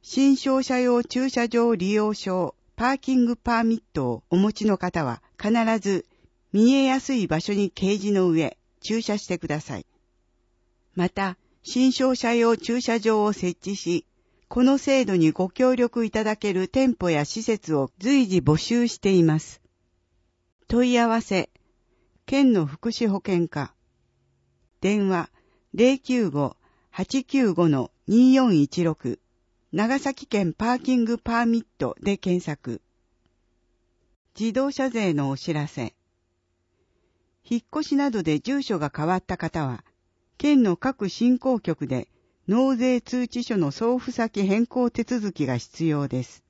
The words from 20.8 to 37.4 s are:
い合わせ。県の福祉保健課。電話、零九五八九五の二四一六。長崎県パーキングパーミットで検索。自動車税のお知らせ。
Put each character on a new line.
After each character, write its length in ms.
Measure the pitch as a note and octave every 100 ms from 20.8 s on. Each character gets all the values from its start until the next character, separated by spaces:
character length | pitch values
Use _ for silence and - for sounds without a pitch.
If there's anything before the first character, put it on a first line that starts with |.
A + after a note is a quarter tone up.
| B3
い 40 | A#3+
合 100 | A#3
わ 120 | A3+
せ。 300 | - F#3 - _ _ _ _ _ _ _ -
県 260 | C4+ C4+
の 120 | G#3+
福 260 | D3+ D3 A#3
祉 180 | - A3+
保 120 | G3
健 280 | - F3+ E3+
課。 260 | D3+ C3+ _ _ _ _ _ _ _ _ _ _ _
電 280 | F#3+ G#3 G3
話、 220 | F#3 D#3+ _ _ _ _
零 240 | - B3 C4+
九 320 | - B3+ G3+
五 260 | C#3+ C#3 - _ _ _
八 340 | - F#3+ C4+
九 280 | B3+ C4+ A#3
五 140 | E3+ E3+
の 220 | C#3 - _ -
二 280 | G#3+ B3+
四 280 | C4 B3+ E3+
一 220 | C#3+ -
六。 360 | E3+ D#3 B2 A2+ _ _ _ _ _
長 260 | D#3+ A3 C4+
崎 280 | C#4 C4 -
県 260 | G#3 F3+
パ 220 | - A3
ー 40 | B3
キ 140 | B3
ン 100 | B3+
グ 140 | A3+ A#3
パ 220 | - A#3
ー 60 | A#3
ミ 160 | A#3
ッ 40 | - _
ト 180 | C3 -
で 160 | G3+ G3+
検 280 | - F3+
索。 360 | E3+ D3 - A#2 _ _ _ _ _ _ _ _ _ _ _ _ _ _ _ -
自 140 | A3+
動 180 | A3 C#4
車 200 | C#4 C4
税 220 | A#3 G3
の 180 | D3 C#3
お 60 | C3+
知 180 | -
ら 120 | D3+ D3
せ。 280 | - A#2 _ _ _ _ _ _ _ _ _ _ _ _ _ _ _